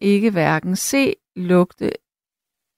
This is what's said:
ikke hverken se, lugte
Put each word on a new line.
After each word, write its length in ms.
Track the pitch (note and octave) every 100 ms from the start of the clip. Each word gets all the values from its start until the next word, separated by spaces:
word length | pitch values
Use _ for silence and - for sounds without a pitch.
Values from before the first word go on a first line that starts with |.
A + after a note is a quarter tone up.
ikke 300 | G3+ G3+ A3+
hverken 440 | G3 D3+ D#3 F3 F#3
se, 400 | - C#4 C4+ - _ -
lugte 560 | F3+ F3+ F3+ _ - - _ _ _ _ _ _ _